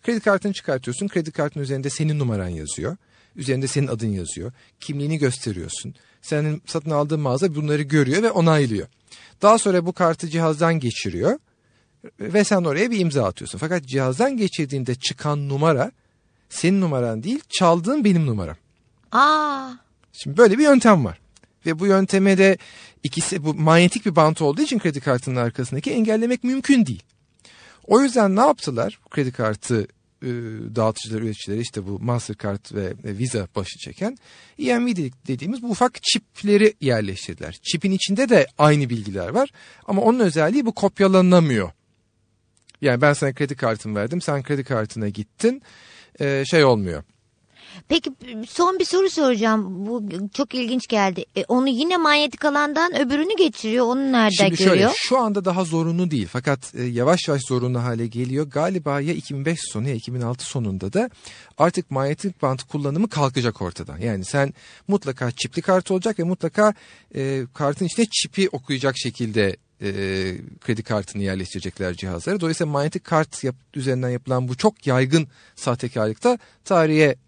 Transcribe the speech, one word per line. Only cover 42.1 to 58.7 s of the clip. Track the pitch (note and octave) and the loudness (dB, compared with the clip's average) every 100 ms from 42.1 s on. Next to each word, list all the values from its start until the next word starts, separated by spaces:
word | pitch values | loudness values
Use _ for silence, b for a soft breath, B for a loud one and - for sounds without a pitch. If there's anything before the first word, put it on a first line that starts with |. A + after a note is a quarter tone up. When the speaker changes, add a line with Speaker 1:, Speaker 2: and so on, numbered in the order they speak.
| _ _ _ _ _ - _ | _ _ _ _ _ -20 _
Speaker 1:
Yani | C#3+ B2 | 0 4
ben | D3 | 4
sana | C#3+ C#3 | 4 -2
kredi | B2+ C3+ | -2 -4
kartımı | C#3 A#2+ A2 G#2+ G#2 | -2 -2 -2 -4 -4
verdim, | A2+ F3 | -2 -4
sen | E3 C#3+ | -4 -4
kredi | C3 C#3+ | -2 -4
kartına | B2+ B2 G#2+ - G#2 | -2 -2 -2 -4 -6
gittin, | G2+ G#2 _ A3+ C4 B B B B B _ | -6 -12 _ 0 0 B B B B B _
e, | C#3+ C#3 C3+ | -2 -2 2
şey | E3+ | 4
olmuyor. | C#3 A2+ F#2+ D#2 - _ _ _ _ B B F#3+ _ | 6 4 0 -6 -12 _ _ _ _ B B -20 _
Speaker 2:
Peki | E4 - C4 B3 A3 A#3 | -2 -2 -14 -14 -14 -10
son | - F4 F#4+ | -2 0 0
bir | |
soru | E4 F4+ F#4+ | 0 0 0
soracağım. | D#4+ C#4 A#3 A3+ A3 F#3+ F#3 G3+ | 2 0 2 2 0 -2 -8 -6
Bu | A#3+ G#3 E3+ G3+ | -6 -8 -8 -8
çok | - C#4+ | -6 -4
ilginç | B3+ A#3+ B3+ - | -4 -4 -4 -2
geldi. | A3 G3 F#3 - - | 0 0 -2 -6 -6
E, | - | 0
onu | B3 C4+ | 2 2
yine | A#3+ D#4+ F4+ | 0 0 2
manyetik | D#4 D4 D4 - | 2 2 2 0
alandan | D4 C#4+ D4 D4+ F4 E4+ | 0 0 0 0 0 0
öbürünü | C4 C#4+ F4 G#4 | 0 0 0 2
geçiriyor. | E4 - A3 A#3 A#3 | 0 0 -2 0 2
Onu | B3+ C4+ | 0 2
nereden | B3 G#3+ | 4 4
Speaker 1:
Şimdi | F#3+ G3 E3 | 4 2 4
şöyle, | F#3+ | 4
Speaker 2:
görüyor? | F#3 G#3 G#4+ | 6 4 2
Speaker 1:
şu | - C4 | 0 0
anda | A3+ G3+ | 2 0
daha | F#3 F3+ | -2 -2
zorunlu | F3 E3 E3 E3+ F3+ | 0 0 0 0 0
değil. | D3 F2+ | -2 -2
Fakat, | B2 C3 C3+ - | -4 -2 -2 -4
e, | - | -6
yavaş | B2 A#2 B2+ F3 - | -4 0 2 2 0
yavaş | C#3 B2+ | -2 -2
zorunlu | B2+ B2 B2 | -2 0 -2
hale | A#2+ A#2 A#2 | -2 -4 -4
geliyor. | A#2 B2+ C3 D3+ | -4 -4 -4 -4
Galiba | C#3+ E3+ | -2 -2